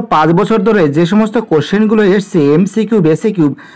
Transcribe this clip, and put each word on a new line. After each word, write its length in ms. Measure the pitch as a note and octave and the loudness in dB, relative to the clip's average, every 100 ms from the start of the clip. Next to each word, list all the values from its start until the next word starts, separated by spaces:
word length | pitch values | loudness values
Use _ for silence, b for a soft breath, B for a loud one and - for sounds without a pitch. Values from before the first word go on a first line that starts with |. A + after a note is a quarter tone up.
| A#3 | -2
পাঁচ 160 | D#3 D#3+ E3+ | 0 2 0
বছর 200 | G#3 A3 G3+ | 0 0 0
ধরে 140 | G#3+ D#3 C#3+ | 0 0 0
যে 80 | E3+ | 0
সমস্ত 240 | G#3 G#3+ A#3 A3 | 0 0 -2 -2
কোশ্চেনগুলো 520 | D#3 - G3+ G#3+ A3 G#3 G3+ | -2 0 -2 0 2 2 0
এসছে 220 | G3+ F3+ C#3+ | -2 0 2
এমসিকিউ, 440 | D#3 F#3+ A3+ G#3 A3 | 2 0 -2 -2 0
বেসিকিউ, 480 | D#3 D#3+ A3 G#3 D3 C3 B | 0 0 -2 0 -2 -2 B